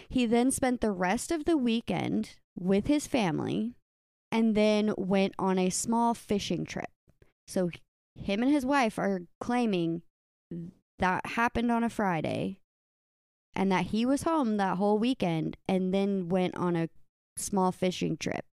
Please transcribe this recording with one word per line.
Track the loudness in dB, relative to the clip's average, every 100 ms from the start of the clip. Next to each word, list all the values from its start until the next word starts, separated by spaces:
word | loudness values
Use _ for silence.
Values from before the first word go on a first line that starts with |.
| -4
He | 0 2
then | 4 4
spent | 2 0 2
the | 0
rest | 0 0 0 -2
of | -4 2
the | 2
weekend | 2 0 0 -2 0 -2 -4 -12 _ -8
with | 2 2 4
his | 0 0
family | 0 0 0 -2 -2 -4 -8 _ _ _ _ -4
and | 0 2
then | 4 4 4 2 -2
went | 0 2 2 0
on | 0 2
a | 2
small | 0 -2 0 0
fishing | -2 -2 -4 -2 -4
trip. | -4 -8 -10 _ _ _ _ _ -6
So | -2 -2 -4 _ _ _
him | -12 -4 0
and | 2
his | 2
wife | 2 2 2 0
are | -2 -2 -6 -12
claiming | -4 0 2 2 0 -2 -8 _ _ _ -14 -12 -12 -16 _ -2
that | 0 0 -2
happened | -2 0 0 0
on | 0
a | 0
Friday | 0 0 0 -2 -2 -4 -6 _ _ _ _ _ _ _ _ _
and | -2 2
that | 2 0
he | 0 0
was | 0
home | 0 0 0 0
that | 0 0
whole | 2 2
weekend | 0 0 0 0 -4 -8 -2
and | -2 0
then | 0 0 -2 0
went | 0 0 -2
on | -2 0
a | -2 -8 -20 _ _ -12
small | -4 0 0
fishing | 2 -2 -2 -4 -2
trip | -4 -6 -10